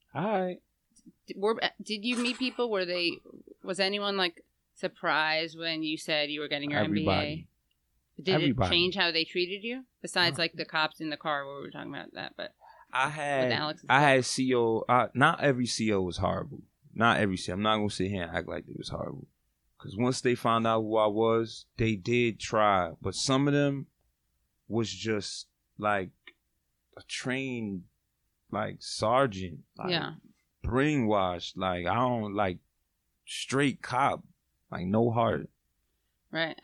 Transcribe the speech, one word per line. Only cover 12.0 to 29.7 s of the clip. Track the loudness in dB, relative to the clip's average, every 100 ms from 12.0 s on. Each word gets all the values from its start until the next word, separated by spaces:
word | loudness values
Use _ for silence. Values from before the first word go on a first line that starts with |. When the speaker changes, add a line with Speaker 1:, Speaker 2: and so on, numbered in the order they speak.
| -12
Speaker 2:
that, | -12 -12 -10
but | -14 -14 -20 -20 -4
Speaker 1:
I | 0 0
Speaker 2:
with |
Speaker 1:
had, | 0 -2 0 2
Speaker 2:
Alex's | 0 -2 -4 2
Speaker 1:
I | 6
Speaker 2:
car. | 6
Speaker 1:
had | 6
C | 4 0 2
O, | 4 4 2 4
uh, | 2 2
not | 4 2 4
every | 2 2 0
C | 0 2
O | 2
was | 2 0
horrible. | 0 0 -4 -12 -18 _ -10
Not | 2 4 4
every | 2 0
C | -4
O. | -2
I'm |
not | 0 2
gonna | 0
sit | -2 -2
here | -2
and | -4
act | -4 -6
like | -8 -10
it | -12
was | -8
horrible. | -8 -8 -10 -14 _ _ _ _ _
'Cause | -8 0
once | 0 2
they | 2
found | 2 2 2 2
out | 2
who | 2 4
I | 4
was, | 4 4 4 0 -8 -10 -2
they | 0 0
did | 2 2 2 0
try. | 0 4 6 4 2 -4
But | -6
some | -4 0 2 4
of |
them | 4 2 0 -8 _ _ _ _ _ _ _ -4
was | -2 -2
just, | -4 -4 -4 -4 -10 -14 _ _ -4
like, | 0 0 -2 -12 -20 -20 _ _ _ _ _ -20
a |
trained, | -12 -8 -4 -4 -4 -4 -4 -6 -10 _ _ _ _ _ _
like, | -4 -4 -6
sergeant. | -10 -2 2 4 2 -2 -8 -10 -16